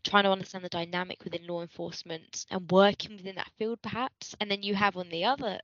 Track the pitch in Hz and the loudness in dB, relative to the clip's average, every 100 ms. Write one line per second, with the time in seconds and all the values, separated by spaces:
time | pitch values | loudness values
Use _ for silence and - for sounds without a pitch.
0 | - 202 196 190 175 190 180 175 170 180 | 4 6 6 2 -2 -10 -6 -6 -2 -4
1 | 180 - 180 170 170 175 170 - 170 - | -4 -8 -10 -10 -6 -8 -8 -10 -10 -10
2 | 170 160 - - - 190 170 185 202 202 | -10 -12 -10 -14 -8 -6 4 8 8 4
3 | - 208 185 190 - - 220 233 220 226 | -6 -12 -12 -10 -10 -4 -4 -4 -6 -4
4 | 262 - - - 214 202 202 202 202 180 | -4 -6 -12 -6 -4 -2 -2 2 2 2
5 | 180 165 196 277 240 170 | -4 0 0 0 -2 -6